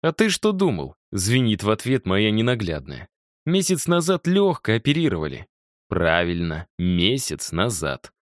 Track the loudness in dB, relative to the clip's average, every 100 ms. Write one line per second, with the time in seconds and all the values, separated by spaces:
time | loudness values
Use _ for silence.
0 | -2 0 0 2 0 2 0 0 -8 -14
1 | _ -4 2 2 2 2 0 -2 0 -2
2 | 0 2 2 2 0 -2 -4 -6 -8 -16
3 | -16 _ _ _ -2 0 0 -2 2 0
4 | 2 0 2 2 2 0 0 0 2 2
5 | 0 0 -4 -8 -16 _ _ _ _ 0
6 | 2 2 2 0 -2 -4 -10 -4 0 2
7 | 2 0 -4 -8 -6 -2 -2 -2 -4 -6
8 | -12 _